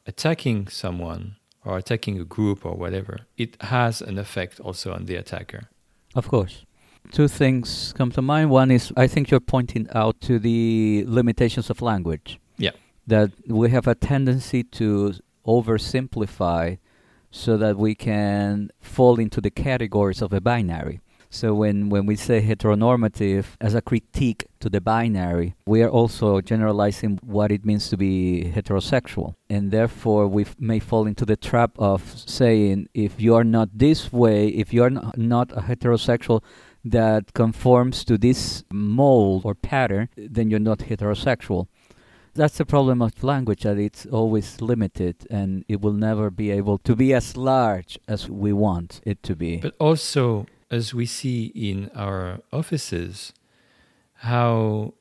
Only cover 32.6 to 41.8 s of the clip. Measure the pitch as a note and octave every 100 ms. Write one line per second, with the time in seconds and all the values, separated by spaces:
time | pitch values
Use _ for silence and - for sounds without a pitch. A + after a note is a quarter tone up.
32.6 | G2+ G2 - - G#2 - A2 A2+ A#2 A2+
33.6 | G#2+ G#2+ C#3+ D#3 - B2 A#2 G#2 G#2 -
34.6 | G#2 A#2 B2 C3+ A2 A#2 A2+ A#2+ B2 A2
35.6 | G2 A#2+ A#2+ A2+ - A#2+ - A2 - -
36.6 | - _ A2+ A#2 A2+ A2 G2+ - A2+ -
37.6 | B2+ B2 B2+ - - G#2+ A#2+ - - -
38.6 | - G2+ G#2 A#2+ C#3 B2 G2 F#2+ G#2 G2
39.6 | - C#3 A#2+ G2 A2+ - G#2 A#2 A2 G#2+
40.6 | A2 G#2+ - G#2+ G#2 G#2 C3+ A#2+ - F2+
41.6 | F#2 _